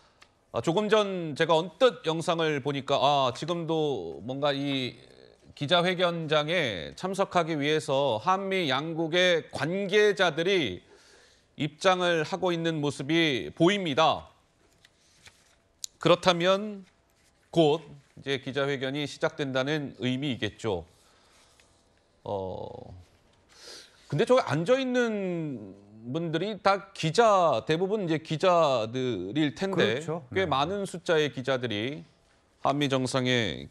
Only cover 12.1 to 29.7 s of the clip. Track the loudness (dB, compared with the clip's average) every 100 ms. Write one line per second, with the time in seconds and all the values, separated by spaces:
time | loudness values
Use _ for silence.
12.1 | 0 -2 -2 -2 0 -2 -2 -4 -4 -2
13.1 | 2 2 0 -4 2 2 2 -2 2 2
14.1 | 2 -6 _ _ _ _ _ _ _ _
15.1 | _ -20 _ _ _ _ _ -18 _ 2
16.1 | 4 4 2 2 2 -2 -12 -18 _ _
17.1 | _ _ _ _ 4 4 4 -2 -20 _
18.1 | -14 -6 -4 -4 -2 -2 -2 -4 -4 -6
19.1 | -4 -4 -2 -2 -2 0 -2 -4 -4 -4
20.1 | -2 -4 -4 -6 -4 -4 -4 -6 _ _
21.1 | _ _ _ _ _ _ _ _ _ _
22.1 | _ -10 -8 -8 -10 -12 -14 -18 -20 -20
23.1 | _ _ _ _ -20 -20 -20 -20 _ -8
24.1 | -2 4 4 4 -2 2 2 2 0 0
25.1 | -2 -4 -4 -6 -8 -12 -18 -20 -18 -8
26.1 | -6 -4 -4 -4 0 0 0 -4 -4 0
27.1 | 4 6 6 4 2 0 0 0 -2 0
28.1 | -2 -2 0 4 6 4 2 0 -2 -2
29.1 | -4 -4 0 -2 -2 -4